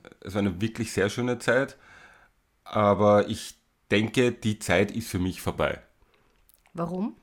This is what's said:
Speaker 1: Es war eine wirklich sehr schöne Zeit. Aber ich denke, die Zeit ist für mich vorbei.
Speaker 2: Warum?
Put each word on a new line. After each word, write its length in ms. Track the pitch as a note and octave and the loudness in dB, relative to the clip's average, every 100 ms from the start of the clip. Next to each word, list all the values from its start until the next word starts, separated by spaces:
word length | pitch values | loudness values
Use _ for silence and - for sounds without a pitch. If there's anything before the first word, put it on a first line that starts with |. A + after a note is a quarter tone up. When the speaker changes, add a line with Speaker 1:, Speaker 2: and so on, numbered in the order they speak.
| - - | -20 -20
Speaker 1:
Es 140 | - | -8
war 60 | G2+ | -2
eine 200 | G2+ F2 | -2 -2
wirklich 320 | A2 - A2 | -4 -4 -6
sehr 160 | - G2 | -2 -2
schöne 300 | A#2 B2 A#2+ | 0 -4 -4
Zeit. 400 | - A#2+ C3+ - - - - _ _ _ _ _ | 0 0 0 -6 -20 -20 -20 _ _ _ _ _
Aber 640 | - A2 G#2 G2 G#2 G#2 - | -6 2 4 4 6 6 4
ich 260 | A2+ - - _ _ - | -2 -10 -18 _ _ 0
denke, 400 | G2+ A2 C3 B2 | 0 2 2 2
die 280 | A#2+ A2+ G#2+ | 2 -2 -2
Zeit 320 | - F2+ G2+ | 2 2 2
ist 180 | - - | -2 -6
für 100 | F#2+ | -4
mich 220 | F2+ E2+ | -4 -4
vorbei. 400 | - E2 D2+ - - _ _ _ _ _ _ _ _ | -6 -2 -2 -2 -12 _ _ _ _ _ _ _ _
Speaker 2:
Warum? 420 | E3+ E3+ F3+ A3 - | -10 -8 -6 -6 -8